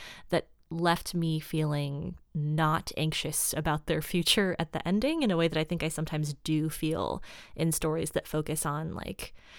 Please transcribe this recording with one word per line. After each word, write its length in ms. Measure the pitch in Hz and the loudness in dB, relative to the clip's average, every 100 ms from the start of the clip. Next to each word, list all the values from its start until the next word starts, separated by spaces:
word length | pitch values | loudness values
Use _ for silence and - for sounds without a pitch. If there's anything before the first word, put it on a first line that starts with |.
| - - - | -14 -14 0
that 200 | 170 - - - | 0 0 -18 -8
left 440 | 165 170 170 - | 0 2 2 0
me 240 | 175 165 156 | 0 2 0
feeling 760 | - 156 151 147 143 143 180 180 _ | 0 0 2 0 -2 -4 -6 -10 _
not 560 | 156 147 156 156 160 - | -2 2 4 4 2 -2
anxious 600 | - 156 - - - - - | -2 0 0 -2 0 0 0
about 300 | 156 151 - | 0 0 0
their 160 | 156 | -2
future 520 | - 175 160 220 196 - | 2 0 4 4 2 0
at 120 | 160 | -2
the 160 | 160 165 | -2 0
ending 360 | 202 262 330 | 2 2 4
in 80 | 240 | 4
a 60 | 170 | 4
way 100 | 165 | 4
that 100 | 160 | 2
I 60 | |
think 180 | 156 170 | 0 0
I 60 | 156 | -2
sometimes 480 | 156 156 151 151 143 | -2 -2 -2 -2 -2
do 260 | - 156 156 | 0 2 2
feel 540 | - 156 156 85 - - - - | 0 0 0 0 -4 -8 -16 -12
in 160 | - 165 | 0 0
stories 400 | 160 160 160 151 | 2 0 0 0
that 160 | - - | -2 0
focus 400 | 156 151 156 151 | -2 -2 -2 -2
on, 260 | 147 160 | -2 -4
like, 400 | - - 196 - - - | -6 -8 -10 -12 -14 -20